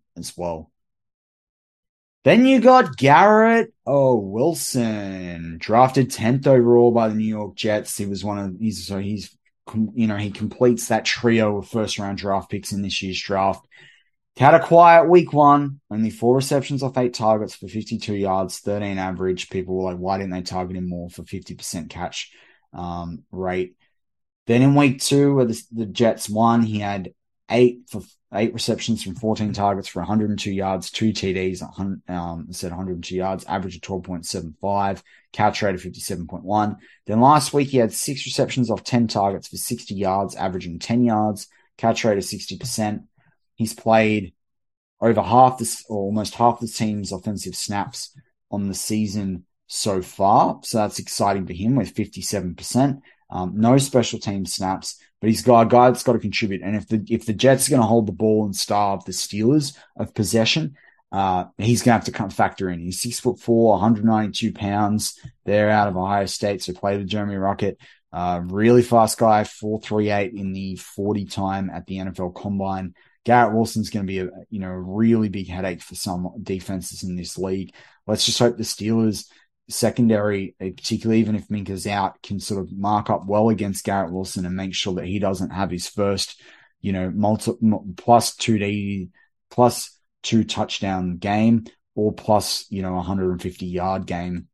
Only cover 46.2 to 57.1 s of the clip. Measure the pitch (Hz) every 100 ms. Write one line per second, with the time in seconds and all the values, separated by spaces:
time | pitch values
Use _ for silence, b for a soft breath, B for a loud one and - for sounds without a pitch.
46.2 | 104 - 120 113 117 - 110 104 95 95
47.2 | 107 98 95 87 - 101 110 - - _
48.2 | b b _ 101 101 92 - 107 107 104
49.2 | 98 90 - _ - - 110 95 90 -
50.2 | 98 120 175 - - 113 104 101 - -
51.2 | 101 98 90 85 107 135 92 - 101 -
52.2 | - 104 90 87 - 120 139 139 b b
53.2 | b 90 92 98 117 135 139 127 110 110
54.2 | - 101 92 - 92 92 - - b _
55.2 | 107 110 123 117 113 120 127 120 - 113
56.2 | 107 - 107 95 95 107 - 110 98